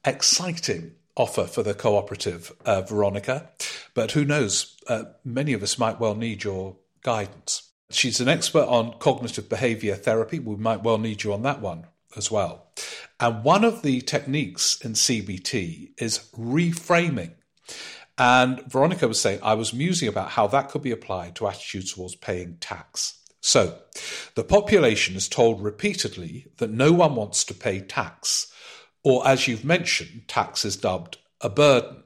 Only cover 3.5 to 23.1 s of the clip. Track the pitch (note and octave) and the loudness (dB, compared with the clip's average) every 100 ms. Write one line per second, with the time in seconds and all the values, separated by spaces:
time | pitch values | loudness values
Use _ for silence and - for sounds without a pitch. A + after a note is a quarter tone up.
3.5 | _ - - - - A2 D#3 C#3+ D3 G#2+ | _ -10 -10 -6 -4 0 0 2 2 2
4.5 | - - _ - A2+ A2 _ C3+ B2 D3 | 0 -4 _ -4 -4 -4 _ -8 -4 -2
5.5 | A2+ G2+ - A2+ G2 A2+ G#2+ A#2 G2 G#2 | -2 -2 0 -2 0 -2 -2 -6 -6 -6
6.5 | F#2+ F#2+ F#2+ _ _ C3 A2 G2 - - | -6 -8 -14 _ _ -2 -2 -4 -10 -8
7.5 | - - _ _ - B2+ A2 B2 E3+ - | -8 -8 _ _ 0 0 2 2 2 4
8.5 | D#3 A2+ A#2+ A2+ - D3+ - A#2 - G#2 | 2 4 2 0 0 2 2 -4 -8 -6
9.5 | G#2+ B2+ A2+ G#2 F#2+ - A2+ G#2+ E3 A2+ | -2 0 0 -2 -2 0 0 0 -4 -6
10.5 | G2+ A2+ G#2+ A#2 A2 A2+ G#2 G#2+ G2+ C3 | -4 -2 0 2 0 0 -4 -4 -2 -2
11.5 | C3+ G#2 E2 - _ _ - - G#2+ F2 | -4 -6 -8 -14 _ _ -8 -2 0 -2
12.5 | E2 _ - - - - _ A#2+ A2 B2+ | -6 _ -14 -12 -14 -18 _ 0 2 4
13.5 | F#3+ A3+ - D3 B2+ - C#3 C3 D3 G#2 | 6 4 2 0 0 0 -4 -2 -4 -4
14.5 | F2 - - A#2 G#2+ - A#2 G2 F#2 - | -2 -2 -2 -4 0 0 0 -4 -8 -4
15.5 | A#2+ E2+ D2+ E2 - A#2 - - - A2+ | -4 -4 -8 -16 -8 -4 -4 -8 -10 -2
16.5 | D3 F3 E3+ - E3+ E3+ A#2 E2+ - _ | 2 2 -2 2 2 2 -2 -6 -14 _
17.5 | _ - - - - - - B2 B2+ B2+ | _ -18 -16 -16 -18 -16 2 6 6 4
18.5 | C3 - C3+ D#3 F#3 B2+ G#2+ A2 G2 G#2+ | 0 -2 2 2 2 0 2 0 0 0
19.5 | A2 A2 A#2+ E3+ E3+ B2 G2 F#2 - G#2 | 0 0 -2 0 0 0 -2 -2 0 2
20.5 | C3+ C#3 D3 C3 A2+ - F#2 F2 F2 G#2 | 2 0 -4 -4 -4 -4 -6 -6 -6 -6
21.5 | F#2+ - G2+ F#2 - F#2 - - F2+ F2 | -6 -10 -8 -8 -10 -12 -12 -6 -6 -6
22.5 | F2 - G2 - - - | -12 -12 -12 -12 -8 -8